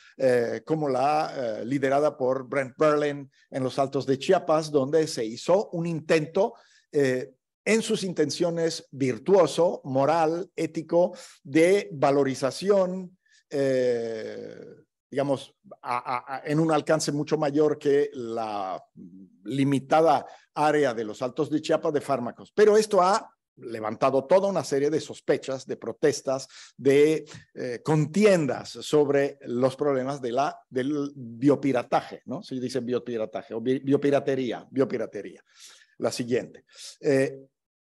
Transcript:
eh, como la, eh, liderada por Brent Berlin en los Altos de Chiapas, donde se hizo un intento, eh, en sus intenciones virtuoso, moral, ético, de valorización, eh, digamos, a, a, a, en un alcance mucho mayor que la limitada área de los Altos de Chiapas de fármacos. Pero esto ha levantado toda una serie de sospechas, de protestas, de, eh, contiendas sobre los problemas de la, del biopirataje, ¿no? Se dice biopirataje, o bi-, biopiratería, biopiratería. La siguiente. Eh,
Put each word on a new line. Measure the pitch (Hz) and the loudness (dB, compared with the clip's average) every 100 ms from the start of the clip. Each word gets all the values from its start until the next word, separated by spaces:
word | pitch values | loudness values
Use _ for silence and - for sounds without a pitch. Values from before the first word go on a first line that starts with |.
| - - | -16 0
eh, | 131 123 113 113 - | 2 2 0 -4 -4
como | 156 147 | -2 0
la, | 127 143 151 160 151 120 107 | 0 2 0 -2 -4 -6 -6
eh, | 110 | -4
liderada | 143 131 139 151 147 | -2 2 2 2 0
por | 127 131 127 | -2 -2 -2
Brent | 135 127 - | -4 -4 2
Berlin | 156 151 147 143 135 _ - | 2 2 0 -4 -12 _ -10
en | 143 | -4
los | 131 131 | -2 0
Altos | 135 143 131 | -2 -2 0
de | 139 | 0
Chiapas, | - 180 - 156 156 | 2 2 4 0 2
donde | 143 131 160 156 | 0 2 0 0
se | 139 | -4
hizo | 110 117 - 185 - | -6 -6 0 2 0
un | 175 170 | -6 -4
intento, | 160 156 165 160 190 226 - _ _ _ | -4 0 0 2 -2 -2 -4 _ _ _
eh, | 151 135 127 139 _ _ _ | 0 2 0 -6 _ _ _
en | - 220 | 0 0
sus | 220 208 | 0 -2
intenciones | 185 165 147 - 175 170 165 160 - | -2 -2 -2 0 -2 0 -2 -4 -10
virtuoso, | 135 131 110 135 196 160 - 175 - | -4 -2 -2 4 4 4 2 0 0
moral, | 143 131 139 165 160 170 190 - | -4 0 2 2 2 -2 -6 -8
ético, | 160 165 156 170 180 180 - - | -6 -6 0 2 2 -2 -20 -20
de | - 143 170 202 202 | 0 4 6 4 0
valorización, | 151 143 143 135 131 131 - 190 196 180 185 180 _ _ _ - | 0 2 4 2 0 -4 -2 2 2 2 -4 -12 _ _ _ -8
eh, | 147 135 131 123 117 117 110 107 107 107 107 - - _ _ - | -2 0 2 2 0 -4 -8 -10 -12 -14 -16 -20 -20 _ _ -8
digamos, | 127 139 131 - _ - - | -4 -2 -2 -6 _ -20 -14
a, | 139 123 | -6 -4
a, | 147 123 139 135 | -4 -6 -6 -10
a, | 151 | -2
en | 151 | 0
un | 160 | 2
alcance | 151 147 156 165 | 0 2 0 0
mucho | 147 147 156 | -4 -2 -2
mayor | 151 143 151 147 | 0 2 2 2
que | 147 139 143 | 2 2 0
la | 135 117 113 110 104 95 87 - - 92 92 95 _ | -4 -8 -6 -6 -6 -6 -8 -12 -20 -20 -20 -20 _
limitada | 101 135 135 139 135 156 165 131 - - _ | -8 -2 0 0 2 4 6 2 0 -18 _
área | 160 151 151 135 | -2 2 4 2
de | 113 | 0
los | 107 104 | -6 -6
Altos | 127 123 143 | -6 -4 -4
de | 147 | -2
Chiapas | - 156 165 | -2 -2 0
de | 143 | -2
fármacos. | - 135 120 - 104 - | -2 -4 -4 -10 -6 2
Pero | 214 208 | 4 6
esto | 214 202 | 4 2
ha | 180 220 - _ _ - | 2 2 -4 _ _ -18
levantado | 123 113 107 110 135 135 135 | -12 -8 -6 0 0 2 4
toda | 190 196 | 4 4
una | 185 | -2
serie | 131 139 143 | -2 0 0
de | 151 | -2
sospechas, | - 113 - 143 - 131 - | -6 -10 -2 -2 -2 -10 -10
de | 127 | -12
protestas, | - 110 147 - - 135 - - - - | -10 -2 0 0 -4 -6 -6 -20 -20 -2
de, | 131 139 151 156 151 - - - | 4 6 6 2 -4 -20 -18 -12
eh, | 127 117 | -10 -6
contiendas | - 156 151 190 214 180 139 107 101 | 0 0 2 4 4 4 2 -4 -8
sobre | 117 - 151 143 143 139 - | -12 0 2 4 2 0 -4
los | - 120 131 - | -6 0 0 0
problemas | 147 135 127 143 | -2 -2 -2 -6
de | 123 | -4
la, | 123 151 - _ | -2 -2 -4 _
del | 127 131 151 143 139 | -4 -2 -4 -6 -8
biopirataje, | 117 117 139 135 143 120 120 160 - - - | -14 0 2 4 2 -2 0 -2 -2 -16 -12
¿no? | 139 | -12
Se | - 131 | -10 -8
dice | 123 131 | -6 -6
biopirataje, | 120 120 123 117 107 110 - | -4 -4 -4 -6 -6 -8 -8
o | 113 | -6
bi-, | 117 131 | -2 -2
biopiratería, | 135 139 143 139 131 131 123 85 - | 0 2 2 2 0 -4 -4 -6 -6
biopiratería. | 127 131 123 104 104 95 78 _ _ - - _ - | -2 0 -2 -6 -10 -14 -18 _ _ -20 -20 _ -6
La | 117 | -6
siguiente. | - 120 120 95 - _ - - - | -4 -2 -2 -4 -16 _ -20 -20 -6
Eh, | 160 135 135 135 135 _ _ _ | 0 2 0 -6 -20 _ _ _